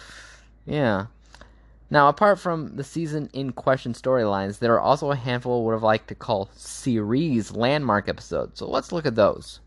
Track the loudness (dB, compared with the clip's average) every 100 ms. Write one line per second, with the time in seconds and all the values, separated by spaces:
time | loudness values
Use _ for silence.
0 | -20 -20 -20 -20 -20 _ -6 -2 0 0
1 | -4 -12 _ -20 -20 _ _ _ 0 4
2 | 4 6 4 4 0 -4 -6 -10 -8 -6
3 | -4 -4 -6 -8 -8 -4 0 0 -2 -6
4 | 0 2 2 0 -2 -2 2 4 4 2
5 | 0 -2 -2 -4 -2 -2 0 0 2 2
6 | -2 -12 -4 -2 -4 -10 -16 -6 -2 0
7 | 0 0 2 0 -2 -2 0 0 2 0
8 | 0 -8 -6 -6 -6 -8 -6 -4 -4 -4
9 | -2 4 4 2 -10 -20